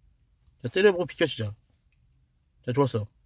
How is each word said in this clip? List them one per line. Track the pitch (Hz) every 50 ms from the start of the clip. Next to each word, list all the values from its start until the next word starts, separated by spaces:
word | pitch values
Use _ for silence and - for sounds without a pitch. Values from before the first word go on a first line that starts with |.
| _ - _ _ _ _ _ _ _ _ _ _
자, | - 123
때려보고 | - 185 196 208 185 175 180
비켜치자. | 139 - - 170 139 - - 110 104 104 _ _ _ _ _ _ _ _ _ _ _ _ _ _ _ _ _ _ _ _ _ -
자, | 127 120
좋았어. | 139 143 131 - 110 104 - _ _ _